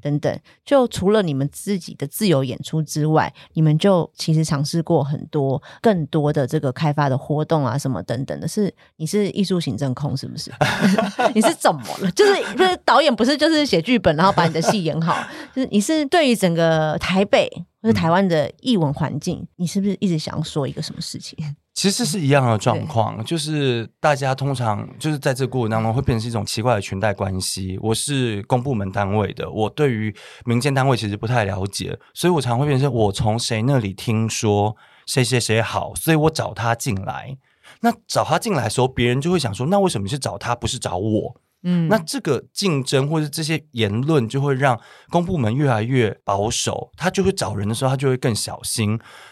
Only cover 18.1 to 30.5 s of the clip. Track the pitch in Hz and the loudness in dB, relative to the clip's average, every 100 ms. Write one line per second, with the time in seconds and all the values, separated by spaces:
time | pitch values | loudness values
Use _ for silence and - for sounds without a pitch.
18.1 | 175 196 160 139 - - 214 151 147 165 | 4 4 2 0 -4 0 2 2 0 -4
19.1 | 147 180 - - - 175 196 202 190 202 | -4 -6 -6 -10 -6 -4 0 -2 0 0
20.1 | 160 - 160 160 156 135 139 156 - - | 0 -2 -6 -4 -4 -4 -6 -8 -8 -10
21.1 | - - - 151 143 _ - 196 196 156 | -12 -14 -10 -10 -10 _ -2 0 0 -2
22.1 | 196 139 143 123 110 127 110 - 113 110 | 0 4 4 4 2 2 0 -2 -2 -2
23.1 | 107 110 165 151 151 135 120 107 _ 156 | -4 -6 -4 -2 -2 0 -2 -6 _ 0
24.1 | 139 135 131 139 127 117 104 110 - 156 | 0 0 -2 -2 -2 -2 -2 -6 -6 -4
25.1 | 147 143 123 131 127 110 110 110 117 135 | -2 -2 -2 -2 -2 0 0 0 2 2
26.1 | 113 120 113 - - 120 107 - 95 107 | 0 -2 -4 -4 -2 0 0 -2 -2 -2
27.1 | 98 98 95 - - 95 92 107 113 - | 0 -2 -2 -4 -6 -6 -4 -2 -2 -2
28.1 | 139 123 101 - 127 131 113 98 101 98 | -2 -2 -4 -2 -2 -2 -4 -4 -4 0
29.1 | 104 95 - - 104 107 - 147 110 107 | 0 -2 -4 -8 -4 -4 0 -2 0 -4
30.1 | - - - 120 | -8 -18 -12 -2